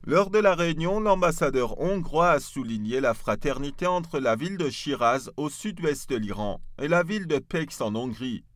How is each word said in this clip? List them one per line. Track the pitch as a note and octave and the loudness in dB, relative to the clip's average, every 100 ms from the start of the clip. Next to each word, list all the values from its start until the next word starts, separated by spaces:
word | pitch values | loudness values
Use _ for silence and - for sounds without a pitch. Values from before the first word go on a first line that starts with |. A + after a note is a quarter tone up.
| G2+ | 2
Lors | D#3 G3 | 2 4
de | G#3 | 4
la | G#3+ E3+ | 4 4
réunion, | E3+ D#3+ E3 G#3 | 0 0 0 0
l'ambassadeur | G#3+ F#3+ F3 D#3+ D3 C3 A#2+ - | 2 4 4 2 0 2 0 -2
hongrois | E3+ G3 E3 D3+ F3 | -2 -2 0 2 4
a | D3+ | 4
souligné | - - A#2+ A2+ G#2+ B2 | 0 -8 -4 -4 -2 0
la | C3+ | 2
fraternité | A2+ - B2+ D3+ C3+ C#3+ - F3+ | 0 -2 0 0 -2 -6 -2 0
entre | F3+ E3+ D3+ | 0 0 -2
la | B2+ A2+ | 2 2
ville | D#3+ G3 | 0 -2
de | D3+ | -2
Shiraz, | B2 D3 B2+ A#2+ C3 A2 G2 | -2 -4 2 4 4 -2 -6
au | D3+ | -6
sud-ouest | - G#3 F3 E3 C#3+ - | -6 -8 -2 -2 -2 -2
de | B2 | -2
l'Iran, | G#2+ G#2 G#2 - - - | -2 -2 -2 -4 -8 -6
et | C#3+ | 2
la | E3+ | 2
ville | E3+ G#3+ F3+ | 2 -2 0
de | C#3+ | -2
Pécs | - E3+ D#3 - | 0 -4 -4 -4
en | A2+ G#2+ | -2 -2
Hongrie, | B2+ A2 B2+ A2+ - | -4 -6 -6 -8 -10